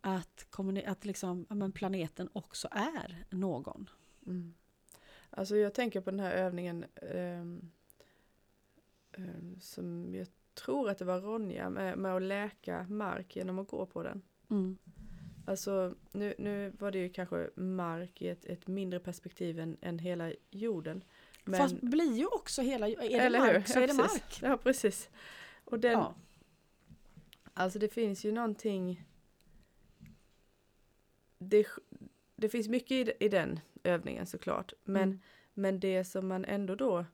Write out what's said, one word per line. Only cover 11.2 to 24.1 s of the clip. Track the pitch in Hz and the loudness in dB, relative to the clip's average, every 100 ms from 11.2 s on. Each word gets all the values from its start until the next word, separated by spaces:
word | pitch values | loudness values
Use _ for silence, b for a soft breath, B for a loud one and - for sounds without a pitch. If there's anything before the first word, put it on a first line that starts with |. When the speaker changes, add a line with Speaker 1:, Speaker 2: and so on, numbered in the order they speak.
Speaker 2:
Ronja | 196 226 208 175 180 | -2 -4 -4 -4 -4
med, | - 190 185 | -4 -4 -2
med | 190 185 | 0 0
att | |
läka | 185 196 208 - - 175 180 | 0 -2 -4 -8 -6 -6 -4
mark | 208 202 - 185 - | -4 -2 -4 -6 -8
genom | 185 185 | -4 -4
att | 196 | -4
gå | - 190 | -6 -6
på | - | -6
den. | 170 202 - _ _ | -6 -8 -12 _ _
Speaker 1:
Mm. | 208 185 185 - B B B B B - | 0 0 -2 -14 B B B B B -6
Speaker 2:
Alltså, | 196 - 196 185 - - | -4 0 0 0 -2 -10
nu, | 196 208 - | -4 -4 -2
nu | 208 202 202 - | -2 -2 -4 -4
var | 202 | -4
det | 190 | -2
ju | 180 | -2
kanske | 180 180 170 - - | -4 -4 -2 -4 -2
mark | 185 185 175 165 180 - | -2 0 -2 -4 -8 -6
i | 180 | -6
ett, | 175 | -6
ett | - 175 - | -8 -8 -4
mindre | 190 190 180 | -4 -2 -2
perspektiv | 180 180 175 - 180 165 | -4 -8 -10 -6 -4 -4
än, | 160 160 | -6 -6
än | 180 170 | -6 -4
hela | 175 175 165 - _ | -2 -2 -4 -6 _
jorden. | 196 226 190 160 170 - B B B | -6 -2 -2 -4 -8 -10 B B B
Men | - 185 | -2 4
Speaker 1:
Fast | 185 180 | 4 4
blir | 240 294 330 226 | 2 4 4 4
ju | 330 | 2
också | 480 - - | 0 -2 0
hela, | 254 262 214 | 0 2 0
är | 220 | 0
det | 226 | 2
Speaker 2:
Eller | 240 254 240 | 6 6 8
hur? | 262 | 8
Speaker 1:
mark | 180 196 | 8 6
så | 247 | 4
Speaker 2:
Ja, | |
Speaker 1:
är | 254 | 6
det | |
Speaker 2:
precis. | 277 285 | 6 4